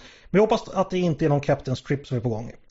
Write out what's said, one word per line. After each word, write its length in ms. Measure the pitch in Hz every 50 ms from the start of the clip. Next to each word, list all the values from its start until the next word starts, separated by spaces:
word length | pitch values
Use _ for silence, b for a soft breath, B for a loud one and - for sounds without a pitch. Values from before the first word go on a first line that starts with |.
| B B B B B B
Men 120 | - 185
jag 60 | 214 214
hoppas 220 | 240 208 - -
att 200 | - 196 185 -
det 80 | - 185
inte 260 | 180 175 151 - 160
är 40 | 151
någon 120 | 143 143
Captain's 460 | 139 - 143 143 - - 127 - - -
Trip 200 | 143 135 143 -
som 100 | 135 120
är 40 |
på 80 | 110 123
gång. 200 | 110 107 117 117 - - - -